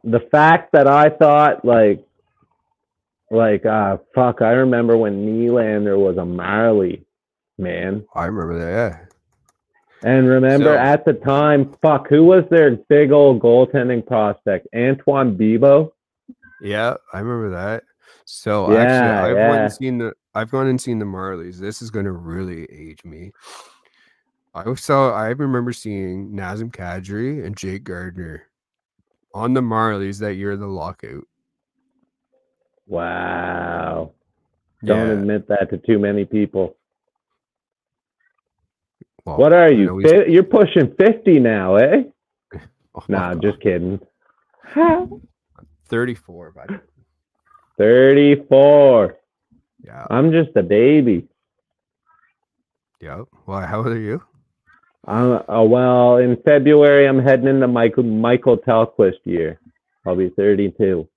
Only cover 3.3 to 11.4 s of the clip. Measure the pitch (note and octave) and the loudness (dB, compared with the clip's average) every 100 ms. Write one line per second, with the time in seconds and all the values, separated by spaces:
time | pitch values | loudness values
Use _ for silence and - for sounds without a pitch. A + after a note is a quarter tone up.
3.3 | A2+ A2+ G#2 A2 G#2+ G2+ F#2+ _ - B2 | 0 0 0 0 -2 -2 -4 _ -2 -2
4.3 | - A2+ B2 C3 A#2+ A#2 A2+ G#2+ G2 G#2+ | 0 0 2 2 0 2 0 0 -4 -6
5.3 | A2+ A#2+ A#2+ A2 G#2+ G#2 G2 G2 F2+ F2 | -4 -2 -2 -2 -4 -2 0 0 -2 -8
6.3 | F2 F2 G#2 A#2 G#2+ F2+ - _ _ _ | -8 -4 0 2 0 -2 -8 _ _ _
7.3 | _ _ - F2+ E2+ F#2 G#2 G#2 - E2+ | _ _ -12 -10 -8 -8 -8 -10 -10 -8
8.3 | G#2+ E2 E2+ E2 G2+ A2+ E2 _ _ _ | -8 -8 -8 -6 -6 -6 -8 _ _ _
9.3 | _ _ _ _ _ _ _ A2+ C3 B2+ | _ _ _ _ _ _ _ 0 2 4
10.3 | C3 C3 C#3 D3+ C#3+ C3 D3 D#3+ - C#3 | 2 2 2 2 2 2 0 0 -2 -2
11.3 | C#3 | 0